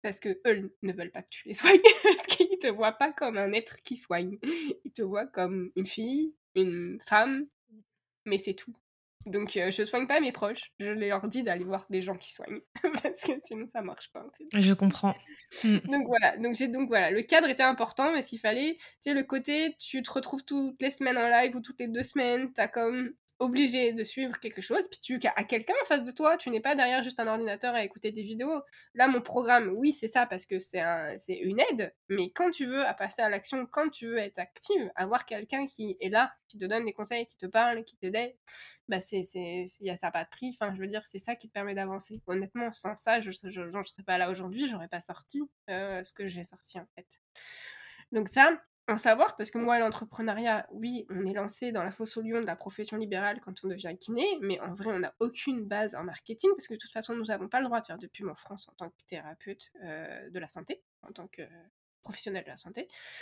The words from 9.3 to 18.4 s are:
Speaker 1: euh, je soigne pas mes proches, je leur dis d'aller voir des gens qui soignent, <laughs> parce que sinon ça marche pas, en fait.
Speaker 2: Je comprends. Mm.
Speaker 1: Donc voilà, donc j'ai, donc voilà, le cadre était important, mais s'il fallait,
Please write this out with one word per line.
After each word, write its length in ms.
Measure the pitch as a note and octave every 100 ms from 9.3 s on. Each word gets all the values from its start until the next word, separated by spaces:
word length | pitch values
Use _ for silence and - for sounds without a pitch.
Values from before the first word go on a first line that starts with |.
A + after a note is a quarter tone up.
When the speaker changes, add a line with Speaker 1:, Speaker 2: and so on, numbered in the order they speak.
| G3 G#3 G3
Speaker 1:
euh, 140 | F3+
je 120 | F#3+
soigne 240 | G#3+ B3 B3+
pas 140 | D4
mes 100 | C#4
proches, 400 | A#3+ G#3 A#3+ - -
je 100 | G3+
leur 380 | G#3+ G3+ G3 G#3
dis 160 | B3+
d'aller 220 | A#3 F3 F3+
voir 200 | G3 -
des 120 | F#3+
gens 140 | F3+ F#3
qui 160 | -
soignent, 300 | - - - _ -
<laughs> 280 | F4 D4+
parce 160 | - F4+
que 140 | - C#4+
sinon 240 | - A3 A3+
ça 80 | A#3
marche 280 | G3 G#3+ -
pas, 80 | - -
en 60 | _
fait. 80 | D#4 G#3
Speaker 2:
Je 120 | F#3+
comprends. 440 | G3 G3 - G3+ - - - - - A3
Mm. 120 | G#3
Speaker 1:
Donc 280 | C#4 C#4 A#3+
voilà, 300 | A#3 G3 -
donc 180 | A#3 A3+
j'ai, 140 | C4
donc 180 | B3+ C4+
voilà, 240 | A3 E3+
le 100 | G3+
cadre 260 | A3+ D#4+ D#4+
était 120 | C4
important, 520 | C4 B3+ - - C#4+
mais 100 | D#4+
s'il 160 | C4
fallait, 380 | A3+